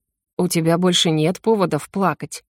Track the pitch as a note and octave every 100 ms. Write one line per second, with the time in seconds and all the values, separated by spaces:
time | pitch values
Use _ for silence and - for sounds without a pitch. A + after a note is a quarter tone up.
0 | _ _ _ - F3+ E3+ D#3+ E3+ F#3 F3
1 | F3 D#3 D#3 F#3 - A3 F3 D#3 - G3+
2 | F#3 D3 D3+ - -